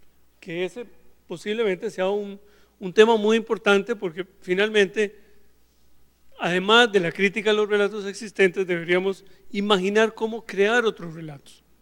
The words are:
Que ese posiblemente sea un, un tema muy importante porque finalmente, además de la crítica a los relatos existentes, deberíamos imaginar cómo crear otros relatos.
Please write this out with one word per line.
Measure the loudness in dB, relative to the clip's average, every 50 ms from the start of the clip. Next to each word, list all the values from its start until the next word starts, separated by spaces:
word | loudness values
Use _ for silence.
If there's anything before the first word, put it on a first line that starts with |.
| -20 -20 _ _ _ _ _ _
Que | -16 -10 -6 -6 -6
ese | -6 -8 -12 -16 -16 -18 -20 -20 -20 -20 _ _
posiblemente | -14 -14 -10 -8 -6 -4 -2 -2 -2 -2 -2 -6 -8
sea | -6 -4 -2 -2
un, | -2 -4 -6 -8 -12 -16 -20 -20 _ _ _ _ _ _
un | -12 0 4
tema | 6 6 6 6
muy | 4 4 2 2 2
importante | 0 -2 -6 -2 2 2 4 4 2 0 -6
porque | -6 -6 -8 -8 -10 -12 -14 _ _ -6
finalmente, | -4 0 0 0 2 2 2 2 2 0 -2 -4 -4 -4 -12 -20 -20 -20 -20 -20 -20 _ _ _ _ _ _ _ _ -20 -20 -20 _ _ _ _ -20 -12 -6
además | -4 -2 -2 0 2 4 6 6 6 6 4
de | 0
la | 0 0
crítica | 0 0 0 0 0 -2 0 0 0
a |
los | 0 0
relatos | 0 0 0 0 -2 -4 -6 -10
existentes, | -10 -12 -12 -14 -12 0 2 2 2 2 -2 -4
deberíamos | -4 -4 -4 -2 0 0 0 0 -2 -4 -6 -12 -20 -20 -20 -18 -10
imaginar | -6 -6 0 0 0 2 2 0 2 2 2 2 0
cómo | -4 -8 -6 -6 -10 -12
crear | -8 -2 -2 0 2 2 0 0
otros | 0 -4 -6 -12 -16 -14
relatos. | -14 -16 -16 -16 -18 -20 -20 -20 _ _ _ _ _